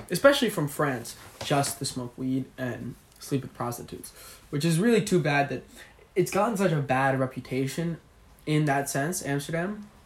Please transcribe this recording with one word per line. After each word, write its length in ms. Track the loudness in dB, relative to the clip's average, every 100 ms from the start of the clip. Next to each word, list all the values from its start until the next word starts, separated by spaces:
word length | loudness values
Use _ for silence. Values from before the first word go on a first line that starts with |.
| -4
especially 400 | 6 6 6 2
from 180 | 0 -2
France, 480 | -2 -2 -2 -8 -14 -18 -8
just 360 | 0 0 0 -4
to 80 | -6
smoke 260 | -6 -8 -6
weed 260 | -4 -2 -4 -8
and 360 | -6 -6 -10 -12 -18 -16
sleep 220 | -4 -4
with 140 | -4
prostitutes, 580 | -8 -6 -8 -12 -14 -16 -20 -20 -20 -8
which 160 | 0 2
is 120 | 4
really 220 | 6 4
too 200 | 4 2
bad 280 | 2 2 0
that 140 | -2 -10 -20 -20 -20 -4
it's 160 | 0 2
gotten 240 | 2 2 2
such 120 | 2
a 100 | 2
bad 360 | 0 2 2 2
reputation 760 | -2 -4 -6 -2 -2 -2 -4 -6 -12 -20 -20 -10
in 220 | 0 2 2
that 240 | 0 0
sense, 340 | -2 -2 -4
Amsterdam, 640 | -2 -4 -2 -4 -4 -6 -14 -20